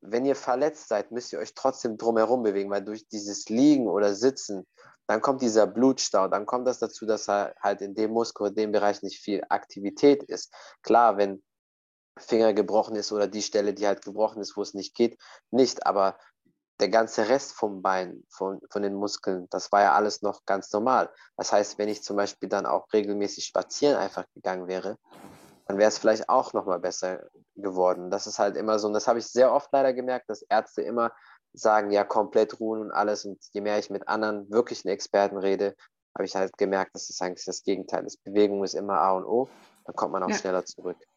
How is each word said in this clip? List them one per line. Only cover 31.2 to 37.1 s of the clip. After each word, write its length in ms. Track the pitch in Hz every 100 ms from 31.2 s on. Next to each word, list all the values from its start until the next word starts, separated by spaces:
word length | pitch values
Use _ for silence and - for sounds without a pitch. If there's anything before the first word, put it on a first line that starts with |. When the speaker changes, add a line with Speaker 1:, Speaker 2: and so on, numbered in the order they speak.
| - - _
Speaker 1:
sagen, 380 | - 110 107 104
ja, 120 | 101
komplett 560 | 101 113 104 - 110 -
ruhen 220 | 110 110
und 100 | 104
alles. 340 | - 104 104 101
Und 140 | 95 -
je 80 | 104
mehr 180 | 104 104
ich 100 | 101
mit 180 | 101 -
anderen 420 | 107 107 104 101
wirklichen 380 | 104 120 - 90
Experten 480 | 98 - 101 101 98
rede, 380 | 95 95 98 98 - _ _ -
hab 100 | 98
ich 100 | 95
halt 220 | 95 -
gemerkt, 380 | 98 98 95 95
dass 120 |
das 140 | -